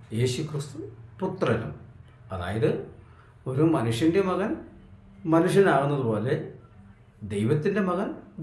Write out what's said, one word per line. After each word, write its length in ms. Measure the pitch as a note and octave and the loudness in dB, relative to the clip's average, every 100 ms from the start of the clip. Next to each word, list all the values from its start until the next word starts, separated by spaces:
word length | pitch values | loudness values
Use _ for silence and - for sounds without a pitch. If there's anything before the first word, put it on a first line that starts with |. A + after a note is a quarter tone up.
| - A2+ | -8 -2
യേശുക്രിസ്തു 600 | B2+ - D3+ D3 - - - - - - | 0 0 -4 -6 -8 -10 -14 -14 -20 -8
പുത്രനും. 540 | F#3 - C#3 A2+ A2+ - - - - - - | -6 -2 0 0 -4 -12 -16 -20 -20 -20 -12
അതായത് 380 | F#2 F2 A2 D3 - - - - - - - C3 | -8 -4 0 0 0 -6 -16 -20 -20 -20 -14 -6
ഒരു 140 | B2+ D#3+ C#3 | 2 2 4
മനുഷ്യൻ്റെ 460 | A#2 A#2 D#3+ F#3+ F#3+ | 0 2 2 2 2
മകൻ 200 | F3 A3 D#4+ - - - - - - D#3+ | 0 -2 -4 -10 -20 -20 -20 -20 -10 0
മനുഷ്യനാകുന്നത് 720 | E3 E3+ F#3 F#3 C#3 C#3+ C#3+ A2+ | 4 4 6 6 4 2 0 0
പോലെ 240 | G#2 A#2+ D#3 - - - - - - - - G2+ | 0 0 -2 -4 -12 -20 -20 -20 -20 -20 -16 -6
ദൈവത്തിൻ്റെ 480 | G2+ A2 D3+ G#3+ G3 F#3 | 0 2 2 2 0 0
മകൻ 200 | F3 A3 - - - | 0 -4 -6 -14 -4